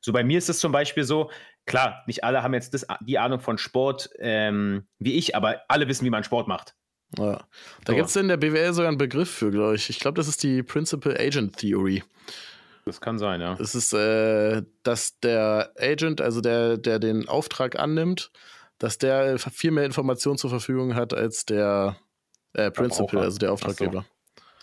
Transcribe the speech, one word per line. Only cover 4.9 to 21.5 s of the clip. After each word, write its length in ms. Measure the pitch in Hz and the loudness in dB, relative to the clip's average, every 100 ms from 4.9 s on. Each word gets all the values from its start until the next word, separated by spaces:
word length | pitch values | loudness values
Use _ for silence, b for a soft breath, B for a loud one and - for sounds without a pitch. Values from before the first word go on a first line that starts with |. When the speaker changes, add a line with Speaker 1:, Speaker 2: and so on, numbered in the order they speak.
| - | -6
Speaker 1:
wie 160 | 107 151 | -2 0
ich, 200 | - - | 0 0
aber 260 | 214 - - | 0 -2 0
alle 220 | 143 135 | 0 2
wissen, 160 | 131 127 | 0 0
wie 40 | |
man 120 | 110 | -2
Sport 240 | 104 120 101 | 0 -2 -2
macht. 280 | 92 - _ _ _ _ - | -6 -8 _ _ _ _ -4
Speaker 2:
Ja. 220 | 104 98 - B B B - | -4 -4 -10 B B B -2
Da 80 | |
Speaker 1:
So. 20 | 117 | 0
Speaker 2:
gibt's 200 | 170 196 | 2 2
in 100 | 196 | 2
der 80 | 170 | 2
B 140 | 151 | 2
W 80 | 156 | 2
L 140 | 175 | 2
sogar 160 | 170 170 | 2 2
einen 80 | 143 | 2
Begriff 340 | 139 135 180 | 0 0 -2
für, 180 | - 107 | 0 0
glaub 220 | 101 107 | 2 2
ich. 160 | 107 - | 2 -2
Ich 100 | 113 | -4
glaub, 160 | 139 151 | -2 -2
das 120 | 151 | -2
ist 160 | 151 | -2
die 200 | 143 127 | 0 0
Principal 520 | 123 151 160 147 143 127 | 0 -2 -2 -2 -2 0
Agent 380 | 131 143 101 - | 0 0 -2 -2
Theory. 480 | 107 98 95 95 - B B B B B B B | -2 0 2 0 -4 B B B B B B B
Speaker 1:
Das 160 | - - | -12 -8
kann 180 | - 113 | -6 -4
sein, 240 | 101 90 | -2 -2
ja. 120 | 87 90 | -4 -4
Speaker 2:
Es 140 | 110 | -4
ist, 200 | 120 117 | -2 0
äh, 680 | 107 107 110 110 110 107 110 101 _ | 2 2 4 4 4 2 0 -4 _
dass 360 | 123 117 - - | -2 0 -2 -2
der 520 | 120 113 107 107 - - | 0 2 4 2 0 -2
Agent, 400 | 127 151 160 147 | 0 2 0 0
also 200 | 131 117 | 0 2
der, 360 | 117 117 117 117 | 2 2 2 2
der 220 | 117 110 | 2 2
den 280 | 110 110 113 | 2 0 0
Auftrag 520 | 143 - - 127 - | -2 -2 -2 -2 0
annimmt, 520 | 147 156 165 180 - B B B B - | 0 0 0 -2 -6 B B B B -6
dass 200 | 117 - | -4 0
der 420 | 135 135 135 127 | 2 4 2 0
viel 320 | - - 165 | -4 -2 2
mehr 140 | 156 139 | 2 2
Informationen 520 | 135 135 123 143 139 | 0 0 2 0 0
zur 120 | 135 | 0
Verfügung 420 | 123 104 131 127 | -4 -2 0 0
hat 200 | 120 120 | 0 0
als 320 | 117 113 - | 0 -2 -2
der, 500 | - | -2